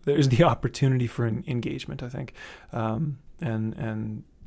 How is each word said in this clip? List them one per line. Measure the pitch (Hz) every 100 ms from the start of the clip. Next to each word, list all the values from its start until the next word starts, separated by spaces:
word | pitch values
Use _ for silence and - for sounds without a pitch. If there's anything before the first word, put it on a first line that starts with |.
there's | - 143 139
the | 120
opportunity | 165 - 123 - 135 131 120
for | - 117
en-, | 107 -
engagement, | 123 113 139 - 139
I | 123
think. | 131 131 - - - -
Um, | - 110 117 160 139 - -
and, | 151 110 110
and | - 110 110 107 107 - _